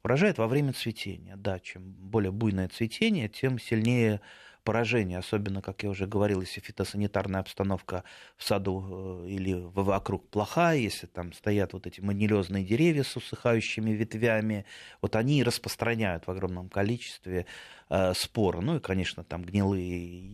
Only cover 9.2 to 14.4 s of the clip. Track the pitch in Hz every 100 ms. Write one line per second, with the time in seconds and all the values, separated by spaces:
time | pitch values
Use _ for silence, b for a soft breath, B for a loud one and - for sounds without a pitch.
9.2 | 87 98 95 90 87 95 98 95 - 95
10.2 | - 104 104 165 175 151 104 - - -
11.2 | 87 - 107 104 92 95 90 - 101 101
12.2 | 107 104 90 98 92 117 170 151 127 120
13.2 | - 113 120 113 110 - 110 107 110 110
14.2 | 117 110